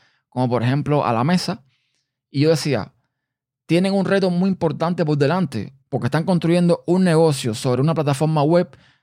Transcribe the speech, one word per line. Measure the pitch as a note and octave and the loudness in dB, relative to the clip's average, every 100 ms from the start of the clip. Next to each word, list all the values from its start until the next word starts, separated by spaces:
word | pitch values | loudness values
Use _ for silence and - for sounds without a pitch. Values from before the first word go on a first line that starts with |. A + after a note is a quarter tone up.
| _ _ _ | _ _ _
como | B2 B2+ | -4 -2
por | A#2+ | 0
ejemplo | A#2+ C#3+ D3 D3 - | 0 -2 0 0 0
A | |
la | A#2 | 0
Mesa. | C#3 F3+ - G3 _ _ _ _ _ _ _ | 0 -2 -2 -10 _ _ _ _ _ _ _
Y | C#3 | 0
yo | D#3 | 2
decía, | D#3+ D#3 A#2+ - _ _ _ _ _ _ _ - | 2 0 -2 -4 _ _ _ _ _ _ _ -2
"Tienen | E3 F#3+ | 0 2
un | G3 | 0
reto | F#3+ G3 F#3 | 0 0 0
muy | F3 F#3+ | 0 0
importante | F#3 E3 C#3+ E3 F3+ | 0 -2 -2 -4 -2
por | D#3 D3 | 0 0
delante, | C#3 F3+ F3+ A2 F#2+ - _ | 2 0 -2 -6 -10 -14 _
porque | B2 A#2+ | -6 -2
están | D3+ | -2
construyendo | E3+ F3 E3 F3 F3 - - | 0 0 2 2 2 0 0
un | F3+ | 0
negocio | F#3 D#3+ D#3+ C#3 A#2+ | 2 4 2 0 -4
sobre | A2 C3+ B2 | -4 -2 0
una | D3+ | 0
plataforma | E3 C#3+ C#3 D#3 D#3 | 0 -2 0 0 0
web | C#3+ F3 F3 - _ _ | 2 2 0 -8 _ _